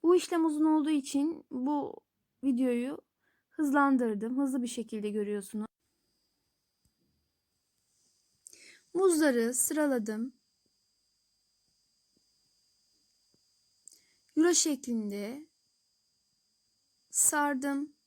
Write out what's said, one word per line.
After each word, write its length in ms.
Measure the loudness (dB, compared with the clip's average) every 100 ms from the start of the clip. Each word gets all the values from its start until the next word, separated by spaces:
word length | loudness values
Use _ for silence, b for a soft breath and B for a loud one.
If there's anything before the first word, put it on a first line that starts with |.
| 6
Bu 80 | 4
işlem 300 | 4 0 0
uzun 200 | 2 2
olduğu 240 | 2 2
için 560 | 0 0 -2 -2 -4 -10
bu 440 | -6 -2 -2 -4 -10 _ _ _ _
videoyu 580 | -2 0 0 0 -4 -8 _ _ _ _ _
hızlandırdım. 880 | -4 2 4 4 4 2 -2 -4 -2
Hızlı 240 | -2 -2
bir 60 | -4
şekilde 420 | -6 -8 -6 -4
görüyorsunuz. 580 | -4 -4 -6 -8 -10 -10 _ _ _ _ _ _ _ _ _ _ _ _ _ _ _ _ _ _ _ _ _ _ _ _ _ _ _ -20 B B B B
Muzları 600 | 2 4 6 4 4 0
sıraladım. 800 | 0 -2 0 0 0 -2 -6 -8 _ _ _ _ _ _ _ _ _ _ _ _ _ _ _ _ _ _ _ _ _ _ _ _ _ _ _ _ _ _ _ _ _ _ _ -20 b b b b 2
Euro 160 | 4
şeklinde 920 | 4 2 -2 -4 -4 -4 -6 -8 -10 -18 _ _ _ _ _ _ _ _ _ _ _ _ _ _ _ _
sardım. 840 | 0 2 2 0 -2 -2 -4 -6 _